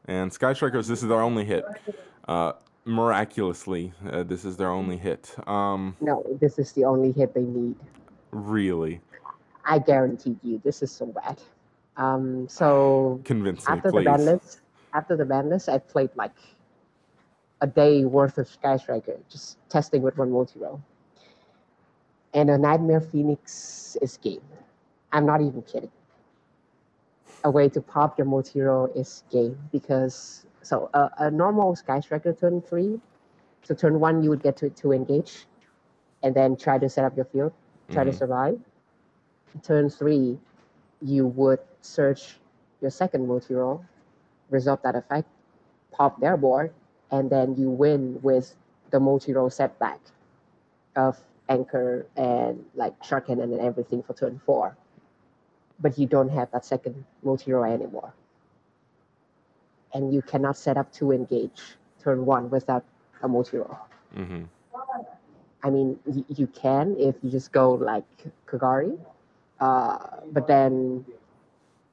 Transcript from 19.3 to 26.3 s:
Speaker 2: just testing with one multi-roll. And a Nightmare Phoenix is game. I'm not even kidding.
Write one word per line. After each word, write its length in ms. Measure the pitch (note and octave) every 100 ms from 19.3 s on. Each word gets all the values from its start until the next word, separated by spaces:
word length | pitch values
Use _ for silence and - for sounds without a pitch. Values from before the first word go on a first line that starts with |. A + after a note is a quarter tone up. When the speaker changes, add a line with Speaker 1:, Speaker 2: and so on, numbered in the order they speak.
Speaker 2:
just 260 | C#3+ - - -
testing 320 | D#3 C#3 C#3
with 140 | C3 C3+
one 120 | B2+
multi-roll. 500 | B2+ B2 - A#2+ D3+ - _ _ _ _ _ _ _ _ _ _ _ _ _ _
And 160 | D3 D3
a 80 | C#3+
Nightmare 440 | D3 E3 D#3+ D#3+
Phoenix 960 | D#3+ D3 D3 C#3+ - - - - - -
is 160 | C3 -
game. 240 | G#2+ D#2+ - - - _ _ _ _
I'm 120 | D3+ D3
not 160 | D3+
even 200 | D3 B2
kidding. 300 | - A#2+ - _ _ _ _